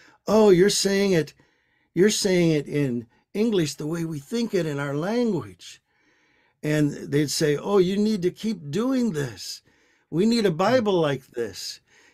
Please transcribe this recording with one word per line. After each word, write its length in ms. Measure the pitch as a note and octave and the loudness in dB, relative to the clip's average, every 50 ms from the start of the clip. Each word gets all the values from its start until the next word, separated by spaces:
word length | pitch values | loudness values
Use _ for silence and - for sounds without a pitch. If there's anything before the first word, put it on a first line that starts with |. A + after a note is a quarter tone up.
| - _ _ _ - | -20 _ _ _ -2
"Oh, 240 | - G3+ G#3+ G#3+ G#3 | 2 4 6 8 8
you're 200 | F3+ E3+ G3 G3+ | 8 8 6 4
saying 420 | - - - G3 G3 G3 G3+ G3 | 4 0 0 0 2 2 2 2
it, 220 | F#3 D#3+ D3 - - _ _ _ _ _ _ _ _ _ _ _ - | 2 0 0 -2 -8 _ _ _ _ _ _ _ _ _ _ _ 0
you're 160 | E3 G3 G#3+ | 2 2 2
saying 400 | G#3 - - F#3+ F#3 F3 E3+ E3 | 2 0 0 0 2 2 4 2
it 140 | D#3 D3 - | 2 0 -2
in 400 | - C#3 D3 C#3+ C3 A#2+ A#2+ A2 _ _ _ _ _ | -4 -2 -2 -2 -2 -2 -6 -8 _ _ _ _ _
English 420 | - G3+ A3+ A#3+ G#3 F3+ D#3 C#3 - | -4 -2 0 0 0 0 0 -2 -4
the 120 | - D3+ | -8 -8
way 180 | D3+ E3+ E3+ E3 | -6 -6 -6 -6
we 140 | D#3+ D#3+ C#3+ | -6 -8 -10
think 360 | C#3+ - A#3 A#3+ A#3 G#3+ G3+ | -10 -6 -4 -4 -4 -2 -2
it 120 | F3+ D#3+ | -2 -2
in 120 | D#3 C#3+ C#3 | -2 -4 -4
our 160 | C#3+ C#3+ C#3 | -4 -4 -4
language." 880 | D3 E3 G3+ A#3 B3 A#3+ A3+ F#3 C#3+ G#2+ G2 F2+ - - - - _ _ _ _ _ _ _ _ _ _ _ _ _ _ _ _ _ | -4 -4 -2 -2 -2 -2 0 -2 -4 -6 -8 -16 -20 -20 -20 -20 _ _ _ _ _ _ _ _ _ _ _ _ _ _ _ _ _
And 300 | - D3+ D3+ D3+ D3+ C#3+ | -4 -2 0 0 0 0
they'd 380 | - - G#2 - C#3 D3 D3+ C#3 | -2 -6 -8 -2 0 0 0 0
say, 260 | - - E3 D3 D3 | -2 0 0 0 0
"Oh, 220 | C#3+ - G3 G#3 G3 | 0 -2 0 2 2
you 180 | F3+ F3+ G3 | 2 2 2
need 260 | G#3 G#3 A3 G#3+ F3+ | 0 0 0 0 -2
to 80 | F3 F3+ | -2 -4
keep 400 | F3 - G#3 A3 A3 E3+ D3 C#3+ | -4 -4 -6 -6 -6 -6 -8 -6
doing 420 | C#3+ G#3 A#3+ C4 C4+ B3+ A#3+ G#3+ | -4 -4 -2 -2 0 0 -2 -2
this. 480 | D#3+ D3 C#3 A#2+ G#2 - - - - - _ _ _ _ _ _ _ _ _ - | -2 -4 -6 -6 -8 -12 -14 -14 -14 -16 _ _ _ _ _ _ _ _ _ -6
We 160 | - E3 G#3 | -2 0 2
need 220 | A3+ A#3+ A#3 G3+ | 2 2 2 2
a 40 | F#3+ | 0
Bible 440 | D#3 D#3+ F#3+ G#3+ B3+ C4 G#3 G#3 F#3 | 2 2 2 2 2 2 2 2 2
like 320 | E3+ D#3+ C#3+ C#3 C#3 - | 2 2 0 -2 -4 -8
this." 540 | _ - A#2+ A#2 G2 F2+ - - - - - _ _ _ _ _ _ | _ -8 -8 -6 -6 -8 -12 -14 -14 -16 -16 _ _ _ _ _ _